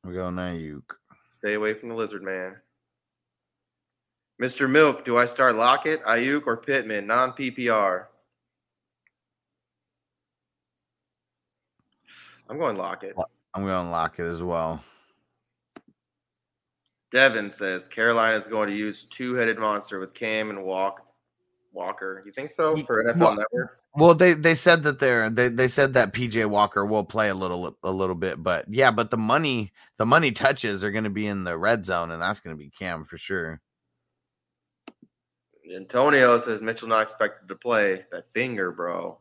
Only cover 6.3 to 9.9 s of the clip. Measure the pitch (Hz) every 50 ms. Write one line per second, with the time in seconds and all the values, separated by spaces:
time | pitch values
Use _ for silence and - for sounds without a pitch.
6.3 | 143 147 143 131 117 117 - - 139 135 117 107 107 104 98 104 113 120 127 127
7.3 | 127 - 139 127 120 - 123 120 113 107 101 95 90 92 90 - _ _ _ _
8.3 | _ _ _ _ _ _ _ _ _ _ _ _ _ _ _ _ _ _ _ _
9.3 | _ _ _ _ _ _ _ _ _ _ _ _